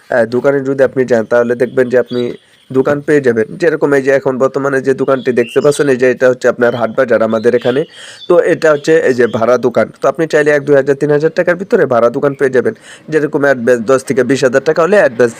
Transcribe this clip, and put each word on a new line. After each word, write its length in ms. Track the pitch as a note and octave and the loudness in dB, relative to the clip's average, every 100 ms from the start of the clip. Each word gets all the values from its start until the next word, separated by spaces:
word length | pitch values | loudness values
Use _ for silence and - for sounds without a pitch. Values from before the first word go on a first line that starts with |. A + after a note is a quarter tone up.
| - | -4
আহ, 160 | B2+ A2+ | -2 0
দোকানে 340 | B2 C#3 C#3 | 0 0 0
যদি 240 | C3+ C#3 | -2 0
আপনি 220 | B2+ C3+ B2 | 0 0 0
যান, 200 | A#2 G#2+ | 0 0
তাহলে 300 | A#2+ A#2 A#2+ | 0 0 -2
দেখবেন 340 | B2 C3 B2 | -2 -2 0
যে 100 | B2 | 0
আপনি 340 | A#2+ B2 A#2+ - _ _ - | -2 -4 -6 -8 _ _ -6
দোকান 280 | C3 C#3 D3 | -2 0 -2
পেয়ে 200 | C#3+ D3 | 0 0
যাবেন। 360 | C3 A2+ A2 - | 2 0 -2 -2
যেরকম 360 | E3 D3+ D3+ | -2 0 0
এই 80 | C#3 | 0
যে 100 | C3+ | 2
এখন 260 | C3+ C3+ B2+ | 0 0 -2
বর্তমানে 440 | C3 C#3 C#3 C3+ | -2 -2 -2 -2
যে 120 | C3 | -2
দোকানটি 380 | B2+ C3+ C3 A#2+ | -2 0 -2 0
দেখতে 300 | A#2+ A#2 C3+ | -2 0 0
পাচ্ছেন, 280 | D3 C#3+ C#3+ | 0 2 0
এই 80 | B2 | 2
যে 140 | B2+ | 0
এটা 180 | A#2 B2+ | 2 0
হচ্ছে 180 | B2+ B2 | 0 -2
আপনার 280 | A2 A#2+ A#2+ | 0 0 0
হাট 140 | A2+ A#2 | -2 -2
বাজার 240 | A#2+ A2 | 0 0
আমাদের 340 | A2 A2 A#2 A#2+ | 0 0 0 0
এখানে। 280 | B2+ C3 E3 - - - - | 0 -2 -6 -12 -20 -8 0
তো 120 | F3 | 2
এটা 320 | E3 D#3 D#3 | 2 0 0
হচ্ছে 280 | C#3+ D#3 D#3+ | 0 2 2
এই 140 | A#2+ | 2
যে 140 | B2 A#2 | 2 0
ভাড়া 300 | A2+ A2+ B2 | 0 0 0
দোকান। 340 | B2 A2+ G#2+ - | 0 0 -2 -2
তো 60 | C#3+ | -4
আপনি 200 | D3+ D#3+ | -2 -2
চাইলে 240 | D3+ D3 | 0 2
এক 140 | D3 C#3 | 0 2
দুই 100 | C#3 | 2
হাজার 200 | C3+ C3+ | 2 0
তিন 160 | D3 | 0
হাজার 200 | D3 D#3+ E3+ | 0 0 -2
টাকার 200 | F3 F3 | -2 -2
ভিতরে 300 | F#3+ G#3 C3+ | -2 0 2
ভাড়া 240 | A#2 A#2 | 2 2
দোকান 240 | C3+ C#3+ | 0 -4
পেয়ে 160 | C3+ C3+ | -2 -2
যাবেন। 240 | B2+ A2+ A#2+ - - - | 0 -2 -6 -14 -20 -6
যেরকম 340 | D#3 D3 D3+ | -4 -2 0
অ্যাডভান্স 420 | C#3 C3 A#2+ B2 A2 | 0 0 0 0 0
দশ 180 | C3 | 0
থেকে 200 | - C3 | 0 -2
বিশ 200 | A#2+ C3 | 0 0
হাজার 200 | C3 C3 | 0 0
টাকা 200 | D#3 D#3+ | 0 0
হলে 140 | E3 G3+ | 2 2
অ্যাডভান্স 360 | D3 A#2 A#2+ | 2 2 -2